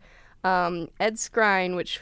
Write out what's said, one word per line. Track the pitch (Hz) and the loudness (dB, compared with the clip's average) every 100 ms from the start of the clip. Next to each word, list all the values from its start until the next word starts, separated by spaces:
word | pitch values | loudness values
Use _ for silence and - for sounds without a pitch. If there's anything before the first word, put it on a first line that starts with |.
| - - - - | -10 -20 -20 -6
um, | 185 185 175 175 165 - | 0 2 0 -2 -8 -4
Ed | 208 220 | -4 -2
Skrein, | - - 214 190 180 180 | -4 2 4 4 0 -2
which | - - | -6 -8